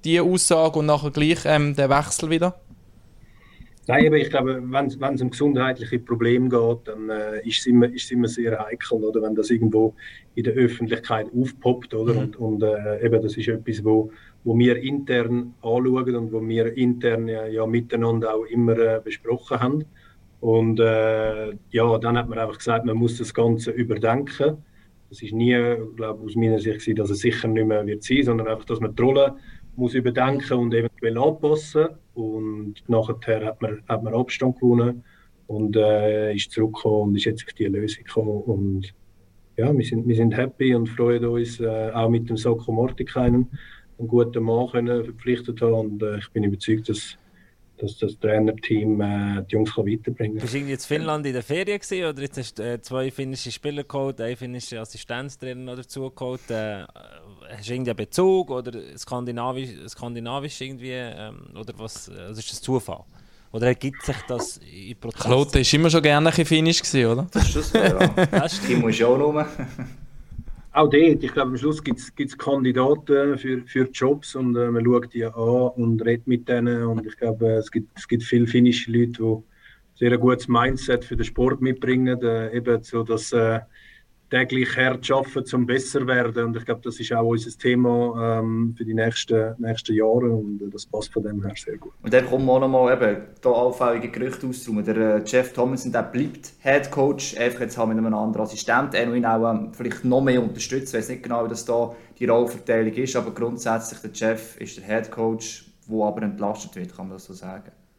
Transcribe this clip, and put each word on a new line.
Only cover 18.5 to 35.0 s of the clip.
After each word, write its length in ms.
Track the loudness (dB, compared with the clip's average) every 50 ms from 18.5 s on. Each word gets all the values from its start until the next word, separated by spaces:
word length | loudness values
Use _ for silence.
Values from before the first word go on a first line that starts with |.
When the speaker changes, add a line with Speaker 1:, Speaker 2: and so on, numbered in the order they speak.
| 0 2 4 4 4
Speaker 2:
äh, 240 | 4 4 2 2 0 -2
besprochen 560 | -8 -12 -8 _ -4 -4 -4 -2 -4 -2 0
haben. 240 | 0 0 0 -2 -4 -8 _ -20 _ -20 _ _ _ _ _ _
Und, 400 | 0 4 4 4 4 4 4 4
äh, 720 | 4 4 4 4 2 2 2 0 0 -2 -2 -4 -6 -8 -10 -12 -16 -4
ja, 280 | 0 2 4 4 4 2
dann 200 | 2 2 0 0
hat 100 | 0 -2
man 120 | -4 -4
einfach 180 | -4 -4 -6 -6
gesagt, 280 | -2 0 0 0 0
man 100 | 0 0
muss 220 | 2 2 0 0 -2
das 140 | -8 -6
Ganze 380 | 0 2 2 2 2 0 -2 -4
überdenken. 960 | -2 -2 -2 -2 -2 0 2 2 2 0 -2 -6 -4 0 0 0 0 -2 -12 _ _ -20 -20 _ _ _ _ _
Das 120 | -18 -16
ist 100 | -10 -6
nie, 240 | -2 2 4 4 4 4 2 2 0 -2 -4 -10 -10
glaub, 300 | -8 -8 -8 -8 -8 -10
aus 100 | -4 0
meiner 240 | 2 4 4 4 2
Sicht 220 | 0 -2 -4 -2
gewesen, 160 | -2 -2 0
dass 140 | 0 0 0
es 100 | -2 0
sicher 260 | 0 0 0 0 -2
nicht 200 | 0 2 2 2
mehr 200 | 2 2 0 0
wird 160 | -2 -6 -6
sein, 220 | -2 2 2 2 4
sondern 240 | 2 2 0 0 -4
einfach, 160 | -4 -6 -4
dass 160 | -6 -4 -4
man 160 | -4 -4 0
die 60 | 2
Rolle 340 | 2 4 6 6 4 4 2 -6 -16 -18 -18 -18 -18 -16 -6
muss 180 | -2 -2 0 0
überdenken 640 | 0 -2 0 0 2 0 0 0 -2 -2 -2 0 0
und 160 | 0 2 2
eventuell 440 | 0 0 0 _ -4 -4 -2 0 2
anpassen. 680 | 2 2 2 2 2 2 2 2 -2 -2 2 2 2 2 -2 -10 _ _ _
Und 600 | -6 -6 -4 -4 -4 -6 -6 -8 -8 -10 -10 -12 -12 -2 0
nachher 560 | 2 2 2 0 -6 -6 -2 -2 -2 0 0
hat 160 | -6 -6 _
man, 220 | -6 -6 -6 -8 -6 -4
hat 140 | -4 -4
man 120 | -2 -2 0
Abstand 440 | -2 -2 -2 -2 -2 0 0 0 2
gewonnen 460 | 4 4 6 6 4 2 0 -4